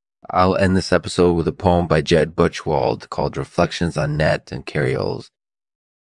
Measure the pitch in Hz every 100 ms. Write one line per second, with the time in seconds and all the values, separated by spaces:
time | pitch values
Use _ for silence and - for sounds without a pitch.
0 | _ _ - 90 92 92 98 95 - 87
1 | - - 87 85 80 - 92 87 85 80
2 | 76 82 78 82 85 - - 73 60 57
3 | - - 69 67 67 - 85 - 85 78
4 | 76 76 78 - - - - - 69 65
5 | 50 - - _ _ _ _ _ _ _